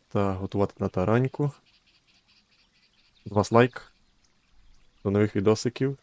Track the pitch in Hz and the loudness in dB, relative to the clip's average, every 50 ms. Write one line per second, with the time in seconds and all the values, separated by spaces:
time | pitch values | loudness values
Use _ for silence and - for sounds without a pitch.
0 | _ _ - 104 101 98 95 95 98 95 - 98 101 - - - 98 95 - 95 | _ _ -4 -2 -2 -2 -4 -6 -8 -6 -2 -2 -2 -2 -4 -6 -8 -6 -4 -2
1 | 92 104 110 123 131 131 - - 147 143 - _ _ _ _ _ _ _ _ _ | -2 0 0 0 0 -2 -4 -4 -6 -6 -6 _ _ _ _ _ _ _ _ _
2 | _ _ _ _ _ _ _ _ _ _ _ _ _ _ _ _ _ _ _ _ | _ _ _ _ _ _ _ _ _ _ _ _ _ _ _ _ _ _ _ _
3 | _ _ _ _ - 104 101 104 98 - 113 117 123 123 - - - - _ _ | _ _ _ _ -14 -2 -2 0 0 4 4 4 4 4 0 -10 -20 -20 _ _
4 | _ _ _ _ _ _ _ _ _ _ _ - _ _ - - _ _ _ _ | _ _ _ _ _ _ _ _ _ _ _ -20 _ _ -20 -20 _ _ _ _
5 | - 101 98 101 107 101 - 104 95 110 110 - - 120 - - 131 139 139 - | -4 -2 2 2 2 2 0 0 2 2 2 2 0 -6 -4 -2 -4 -4 -4 -8